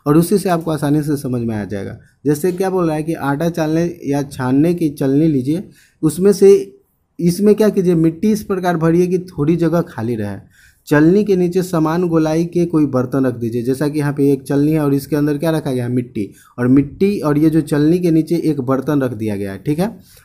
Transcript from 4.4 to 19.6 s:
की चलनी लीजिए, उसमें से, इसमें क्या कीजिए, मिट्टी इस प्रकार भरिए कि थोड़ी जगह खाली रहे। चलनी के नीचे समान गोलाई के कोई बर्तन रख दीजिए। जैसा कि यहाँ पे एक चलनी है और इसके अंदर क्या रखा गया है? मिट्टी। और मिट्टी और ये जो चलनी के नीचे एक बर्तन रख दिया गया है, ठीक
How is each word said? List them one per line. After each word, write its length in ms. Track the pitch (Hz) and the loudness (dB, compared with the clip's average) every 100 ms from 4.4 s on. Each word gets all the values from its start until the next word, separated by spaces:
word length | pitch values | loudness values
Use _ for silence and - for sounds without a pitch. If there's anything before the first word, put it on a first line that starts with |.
| 127 139 160 | 0 2 2
की 160 | 175 160 | 2 -2
चलनी 360 | 143 135 139 160 | -2 0 2 2
लीजिए, 420 | 139 127 165 - - _ _ | 0 -2 -4 -8 -18 _ _
उसमें 300 | 156 156 196 | -2 2 2
से, 460 | 190 196 196 - - _ _ _ - | 6 6 6 2 -14 _ _ _ -2
इसमें 340 | 170 175 208 | 0 2 4
क्या 140 | 208 214 | 4 2
कीजिए, 260 | 202 180 | 2 2
मिट्टी 380 | 175 160 160 214 | 2 2 0 0
इस 100 | 214 | 0
प्रकार 340 | 214 185 180 175 | -2 -4 -2 0
भरिए 300 | 165 170 180 | 2 2 2
कि 120 | 180 | -2
थोड़ी 380 | 180 - 147 165 | -4 -2 0 2
जगह 240 | 165 170 | 2 0
खाली 360 | 170 - 113 113 | -2 -6 -4 -4
रहे। 500 | 104 98 - _ _ _ - | -6 -8 -14 _ _ _ 0
चलनी 380 | 147 156 202 | 2 4 4
के 120 | 208 185 | 2 0
नीचे 260 | 180 185 | 0 -2
समान 460 | 180 165 156 170 180 | -2 -2 0 0 0
गोलाई 360 | 165 156 160 | 0 0 0
के 220 | 170 175 170 | -2 -2 0
कोई 200 | 160 147 | 0 0
बर्तन 400 | 127 123 139 131 | 0 -2 -2 -2
रख 80 | |
दीजिए। 280 | 117 117 120 | -4 -6 -4
जैसा 260 | 117 131 151 | -2 -2 -2
कि 100 | 151 | -2
यहाँ 140 | 143 | -4
पे 200 | 143 139 | 0 0
एक 100 | 135 | 0
चलनी 300 | 135 143 147 | 0 0 2
है 80 | 156 | 0
और 140 | 143 | 0
इसके 220 | 139 139 151 | -2 -2 -2
अंदर 220 | 147 143 | 0 -2
क्या 120 | 165 | -2
रखा 220 | 156 143 | -2 -2
गया 120 | 127 | -4
है? 60 | 120 | -2
मिट्टी। 440 | 127 123 - 98 - _ - | -4 -4 -6 -8 -12 _ -2
और 100 | 123 | 2
मिट्टी 520 | 139 139 - 196 202 | 4 2 0 0 0
और 180 | 151 147 | 0 2
ये 120 | 156 | 2
जो 100 | 160 | 2
चलनी 380 | 147 147 151 180 | 0 0 2 2
के 120 | 175 | 2
नीचे 260 | 160 156 170 | 2 0 -2
एक 240 | 156 143 | -2 -2
बर्तन 420 | 127 135 131 147 | -2 -2 -2 -2
रख 100 | 127 | -2
दिया 240 | 110 110 98 | -4 -6 -4
गया 160 | 98 | -6
है, 60 | |
ठीक 200 | 98 | -6